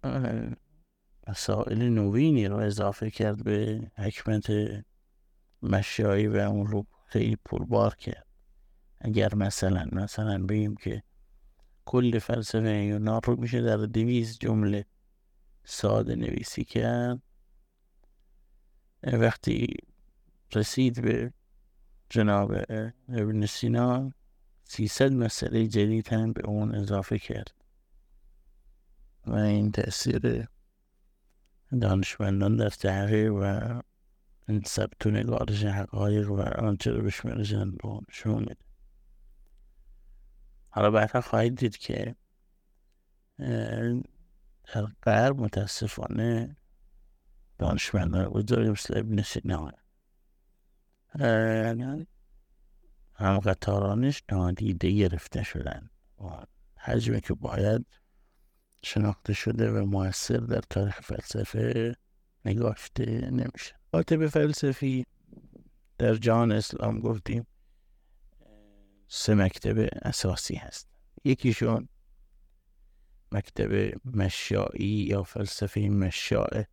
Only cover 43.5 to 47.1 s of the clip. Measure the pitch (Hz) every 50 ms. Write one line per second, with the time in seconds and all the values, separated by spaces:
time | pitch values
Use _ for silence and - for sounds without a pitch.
43.5 | 120 113 113 110 110 113 117 117 120 123 - - _ - - _ _ _ _ -
44.5 | - _ _ - - 113 104 110 - _ - 117 107 107 117 135 139 139 120 104
45.5 | - - 104 98 - - 113 110 - - - - - - 110 117 117 113 117 135
46.5 | 143 _ _ _ _ _ - - _ - - _